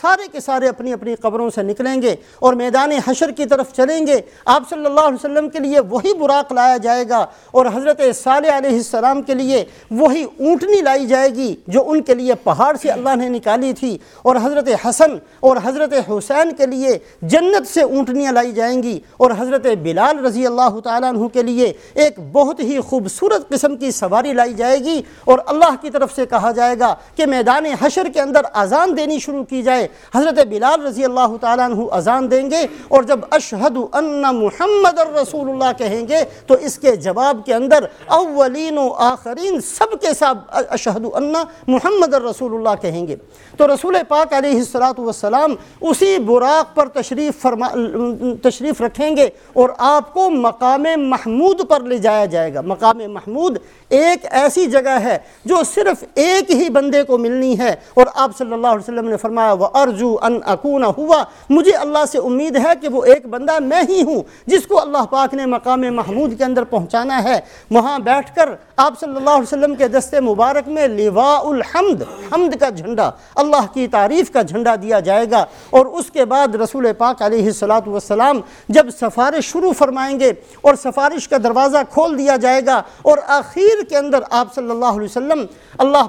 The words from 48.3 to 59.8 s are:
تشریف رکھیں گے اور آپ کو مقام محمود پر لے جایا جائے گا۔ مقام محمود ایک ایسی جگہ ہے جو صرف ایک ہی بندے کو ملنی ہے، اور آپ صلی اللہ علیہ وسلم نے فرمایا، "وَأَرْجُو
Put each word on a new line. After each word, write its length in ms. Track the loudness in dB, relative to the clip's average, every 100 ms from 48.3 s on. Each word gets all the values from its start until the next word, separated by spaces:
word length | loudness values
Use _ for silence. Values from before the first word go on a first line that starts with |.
| -2
تشریف 380 | -2 -2 -6 -4
رکھیں 360 | -4 -4 -2 2
گے 120 | 2 0 -4
اور 160 | 2 2 2
آپ 360 | 2 2 0
کو 160 | -2 0
مقام 540 | 2 -2 0 0 0 0 0
محمود 720 | -2 -4 -2 0 2 2 2
پر 120 | 0
لے 180 | 0 -2
جایا 260 | 0 0
جائے 300 | 0 0 -2
گا۔ 60 | -4
مقام 380 | -6 0 2 2 -4
محمود 500 | -12 -8 -4 -2 -4 -12 -14 0
ایک 260 | 2 4 0 -2
ایسی 360 | 0 2 2 2
جگہ 320 | 2 2 -2
ہے 160 | -2 -4 -6 _
جو 120 | -2 0 0
صرف 300 | 0 0 -2 -4
ایک 360 | 0 2 2 2
ہی 180 | 0 2
بندے 340 | 0 2 0
کو 160 | 2 0
ملنی 400 | 0 0 0 0
ہے، 180 | -2 -4 -2
اور 120 | 2 2
آپ 160 | 2 -2 -2
صلی 140 | -8
اللہ 140 | -2 0
علیہ 120 | 0
وسلم 300 | -4 -6 -4
نے 80 | -4
فرمایا، 360 | -4 0 0
"وَأَرْجُو 640 | 2 0 2